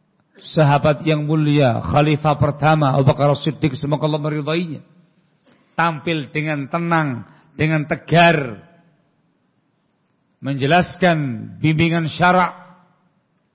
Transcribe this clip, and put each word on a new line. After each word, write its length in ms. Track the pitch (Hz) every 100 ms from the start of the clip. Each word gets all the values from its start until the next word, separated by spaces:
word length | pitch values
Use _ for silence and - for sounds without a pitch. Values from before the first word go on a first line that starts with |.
| _ _ _ _
sahabat 640 | - 165 147 143 156 143 165
yang 240 | 156 147
mulia, 500 | 156 151 147 135 113
khalifah 560 | 85 131 151 151 156 147
pertama 560 | 147 143 147 156 143
Abu 160 | 139 135
Bakar 240 | 147 143 139
Siddiq, 400 | 165 - 160 131
semoga 320 | 143 147 151
Allah 100 | 151
meridainya, 640 | 151 151 143 165 175 131 - _ _ _ _ _ _ _ _ -
tampil 560 | 170 156 147 160 131
dengan 340 | 151 151 151 131
tenang, 600 | 170 170 165 151 117 - - _
dengan 320 | - 151 156 147
tegar, 800 | 165 - 160 170 160 131 101 - _ _ _ _ _ _ _ _ _ _ _ _ _ _ _ _ _
menjelaskan 1040 | 127 139 135 170 175 - 180 160 143 110 110 -
bimbingan 480 | 151 156 165 170 156
syarak 480 | - 180 185 170 - - - _ _ _ _ _ _ _